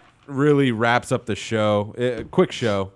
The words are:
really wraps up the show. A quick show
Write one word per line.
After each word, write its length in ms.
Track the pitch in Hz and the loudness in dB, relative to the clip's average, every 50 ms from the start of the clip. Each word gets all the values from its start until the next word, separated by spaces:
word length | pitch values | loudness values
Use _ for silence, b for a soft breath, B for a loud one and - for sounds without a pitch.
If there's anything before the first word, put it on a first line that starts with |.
| _ - _ _ - | _ -20 _ _ -16
really 460 | - 143 131 143 151 147 143 139 131 | -8 -2 2 4 4 4 4 4 2
wraps 400 | 117 107 117 117 120 120 - - | 2 0 2 2 2 2 0 -2
up 140 | 131 117 - | -4 -4 -2
the 100 | - 101 | -4 -6
show. 580 | - - - 113 110 107 107 104 104 104 110 - | -6 -6 -4 -2 0 2 2 2 0 0 -4 -4
A 280 | - 123 127 120 113 117 | -4 -2 -2 -2 -4 -8
quick 260 | - - - 185 - | -4 0 0 0 0
show 400 | - - 127 113 101 98 95 95 - | 0 -4 -2 -2 0 -2 -2 -6 -10